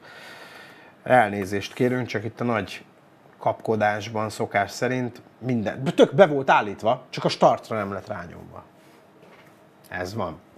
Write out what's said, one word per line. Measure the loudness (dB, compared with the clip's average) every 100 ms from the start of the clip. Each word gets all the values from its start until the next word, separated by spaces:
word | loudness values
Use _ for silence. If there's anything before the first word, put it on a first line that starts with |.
| -20 -20 -20 -20 -20 -20 -20 -20 -20 -10
Elnézést | 4 4 4 0 -4 -4 -6
kérünk, | 0 0 0 -4
csak | -6
itt | -6 -6
a |
nagy | -2 -2 -4 -10 -18 _ _ _ -20 -6
kapkodásban | -2 -2 -2 2 2 0 -4 -4 -4
szokás | -4 -2 0 -2
szerint | -2 -2 -2 -4 -8 -18 -10
minden, | -2 -2 -2 -4
tök | -2 4 4
be | 6 4
volt | 4 4
állítva, | 4 2 -2 0 0 -4
csak | -6
a | -4
startra | 4 4 4 -2 -4
nem | -4
lett | -6 -8
rányomva. | -12 -12 -16 -18 -18 -20 _ -20 -20 _ _ -20 -20 -20 -20 -20 _ -14
Ez | -8 -6
van, | -6 -6 -8 -16